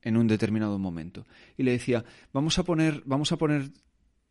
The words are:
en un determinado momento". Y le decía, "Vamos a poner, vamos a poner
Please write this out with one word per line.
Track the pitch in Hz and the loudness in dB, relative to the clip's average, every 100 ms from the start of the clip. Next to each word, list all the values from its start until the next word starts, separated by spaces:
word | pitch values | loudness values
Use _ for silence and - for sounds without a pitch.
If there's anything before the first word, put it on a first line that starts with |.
en | 117 113 | 0 2
un | 117 | 4
determinado | 107 107 110 107 101 | 4 2 0 -2 -2
momento". | 95 82 82 - - - - - | -4 -6 -10 -14 -20 -20 -14 -2
Y | |
le | 131 | 0
decía, | 123 127 117 113 - - | 0 0 -2 -2 -14 -8
"Vamos | 135 156 170 | -2 0 0
a | |
poner, | 180 160 160 147 - | 0 2 2 0 -2
vamos | 135 151 | -2 0
a | 165 | 0
poner | 160 147 139 - _ _ _ _ _ | 0 0 -4 -12 _ _ _ _ _